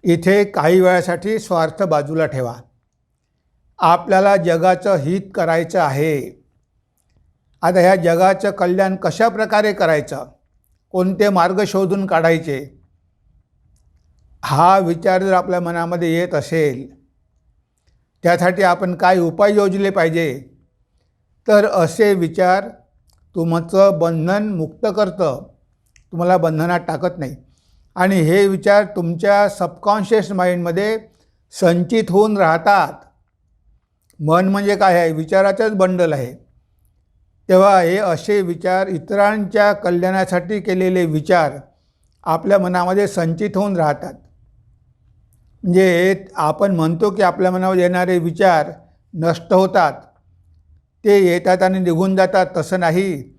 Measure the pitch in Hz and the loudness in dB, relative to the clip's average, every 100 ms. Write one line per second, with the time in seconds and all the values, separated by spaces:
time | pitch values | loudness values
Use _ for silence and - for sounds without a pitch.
0 | - 170 170 202 202 190 151 185 185 180 | 0 0 2 2 0 0 2 4 4 2
1 | 180 170 190 220 214 175 160 156 190 151 | -2 -6 -4 -6 -4 -2 -2 -2 -2 -2
2 | 143 160 156 135 123 117 - _ _ _ | -2 -4 -4 -4 -8 -10 -20 _ _ _
3 | _ _ _ _ _ _ _ - 175 175 | _ _ _ _ _ _ _ -2 2 2
4 | 180 190 196 196 170 165 180 180 190 185 | 2 2 4 2 0 0 0 0 0 -2
5 | 139 190 196 - 165 160 165 185 156 135 | -2 -6 -6 -4 -2 -2 -2 -2 -2 0
6 | 160 143 156 - _ _ _ _ _ _ | -2 -2 -6 -16 _ _ _ _ _ _
7 | _ _ _ _ _ _ 170 180 180 190 | _ _ _ _ _ _ 0 4 4 4
8 | 165 170 185 196 202 196 180 185 190 185 | 2 2 2 2 -4 -2 -2 0 0 -2
9 | 175 156 226 202 214 208 214 202 170 156 | -4 0 -2 0 -2 0 0 0 0 0
10 | - 135 127 _ _ _ _ _ _ 185 | -2 -12 -14 _ _ _ _ _ _ -4
11 | 185 185 208 190 175 190 208 190 190 196 | -2 0 0 2 0 0 -2 -2 -2 -2
12 | 190 170 175 165 160 135 139 - _ _ | -2 0 2 0 -2 -8 -10 -20 _ _
13 | _ _ _ _ _ _ _ _ _ _ | _ _ _ _ _ _ _ _ _ _
14 | _ _ _ _ - 143 175 196 175 170 | _ _ _ _ -4 2 4 4 2 -2
15 | 185 185 190 185 180 180 170 170 170 175 | 0 0 2 0 0 -4 -4 -6 -4 -4
16 | 165 165 175 151 139 165 147 127 - - | -2 -2 -2 -4 -4 -2 -2 -4 -12 -20
17 | _ _ _ _ _ _ _ _ _ _ | _ _ _ _ _ _ _ _ _ _
18 | _ _ 170 175 175 180 190 175 190 180 | _ _ 0 2 2 2 0 0 -4 0
19 | 180 185 170 165 208 208 202 190 196 196 | 2 2 0 0 2 2 0 0 -2 0
20 | 165 160 160 131 - _ _ _ _ _ | -2 0 -4 -6 -14 _ _ _ _ _
21 | _ _ _ _ - 208 208 190 165 - | _ _ _ _ 2 4 4 0 -2 2
22 | 208 196 170 - 185 190 220 - _ _ | 2 2 -2 0 2 2 -2 -16 _ _
23 | _ _ _ 185 165 165 165 190 196 165 | _ _ _ -6 -2 -4 -2 2 2 2
24 | 170 165 165 202 214 185 156 - 220 196 | -2 -2 -2 -2 -4 -6 -8 -6 -6 -2
25 | 202 180 165 120 - _ _ _ _ _ | -4 -2 -4 -4 -12 _ _ _ _ _
26 | _ 165 175 185 165 156 170 175 - 160 | _ -4 0 2 2 -2 -2 -2 -4 -6
27 | 180 175 135 139 _ _ _ _ _ - | -6 -6 -12 -12 _ _ _ _ _ -2
28 | 190 190 156 190 196 190 202 202 208 202 | 0 2 2 2 2 0 2 2 2 -4
29 | 170 170 202 202 208 202 175 - 208 208 | -6 -2 2 2 2 -2 -8 -4 -2 -2
30 | 190 220 175 196 180 180 170 170 208 220 | 0 0 0 -2 -2 -2 -4 -4 -4 -6
31 | 220 _ _ _ _ - 175 175 175 226 | -10 _ _ _ _ -2 0 2 0 -2
32 | 220 180 214 208 170 165 180 202 156 - | 2 2 2 2 2 2 2 2 2 -6
33 | _ _ _ _ _ _ _ _ _ _ | _ _ _ _ _ _ _ _ _ _
34 | _ _ 151 165 190 196 202 202 190 175 | _ _ 0 2 2 0 -2 2 2 4
35 | 165 156 160 196 196 190 220 208 185 185 | 0 -2 0 2 2 0 -2 0 0 2
36 | 165 143 120 151 _ _ _ _ _ _ | 0 -2 -6 -12 _ _ _ _ _ _
37 | _ _ _ _ - 185 196 196 170 190 | _ _ _ _ 2 4 6 6 2 0
38 | 202 156 - 208 180 170 185 185 190 175 | -2 -4 -2 -2 -2 -4 -2 -2 -2 -6
39 | - 202 202 214 196 208 208 208 180 175 | -4 2 2 2 -2 2 2 2 -2 0
40 | 185 190 185 180 175 208 180 185 185 180 | 0 -2 -2 -2 -4 -6 -4 -2 0 0
41 | 170 156 147 180 151 139 - _ _ _ | 0 -2 0 2 2 -4 -20 _ _ _
42 | _ _ - 160 180 202 180 180 180 190 | _ _ -4 -4 2 0 2 -2 0 0
43 | 202 202 165 165 208 185 208 185 151 143 | 0 -2 -4 -4 -4 -2 -2 0 -2 -2
44 | 143 135 _ _ _ _ _ _ _ _ | -8 -16 _ _ _ _ _ _ _ _
45 | _ _ _ _ _ _ 185 180 190 170 | _ _ _ _ _ _ 0 2 4 2
46 | 185 190 - - 156 156 202 175 160 165 | 2 0 -6 -4 -4 0 0 0 -2 0
47 | 208 202 185 170 185 185 185 185 180 180 | -2 0 0 2 -2 0 -2 0 0 0
48 | 180 180 170 165 196 160 147 - _ _ | 0 -2 -2 0 2 2 0 -10 _ _
49 | _ 180 165 165 - 185 190 196 160 - | _ -4 -2 -2 0 0 2 2 0 -2
50 | - _ _ _ _ _ _ _ _ _ | -20 _ _ _ _ _ _ _ _ _
51 | 214 202 180 175 175 185 190 190 180 165 | 2 4 4 2 0 2 2 0 -2 0
52 | 190 190 185 196 185 175 151 185 175 170 | 0 0 2 2 0 -4 -4 -2 0 0
53 | 196 147 120 | -2 -6 -12